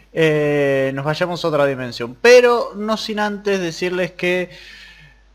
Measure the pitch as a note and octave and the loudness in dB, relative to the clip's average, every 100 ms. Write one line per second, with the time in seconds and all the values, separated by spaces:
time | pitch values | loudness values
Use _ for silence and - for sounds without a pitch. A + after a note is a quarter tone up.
0 | _ D3 D#3+ D3+ D3 D3 C#3 C3+ C3+ C3+ | _ -2 0 2 0 0 2 2 0 -2
1 | C#3 D#3 F3+ F3 E3+ D3+ C#3+ C3 B2+ A#2 | -4 -2 -4 -4 -2 0 0 0 -8 -8
2 | A#2 B2+ A#3 B3 B3 A#3+ - G3 G#3+ G#3+ | -10 0 6 8 6 2 -2 -6 -4 -4
3 | - G#3 G#3 G#3 G3+ G3 F3 E3 F3+ F3+ | -4 -4 -4 -4 -4 -2 -2 -4 -4 -2
4 | F3+ - F3+ F3+ F3 - - - - - | -4 -4 -2 -2 -4 -10 -20 -20 -20 -20
5 | - _ _ | -20 _ _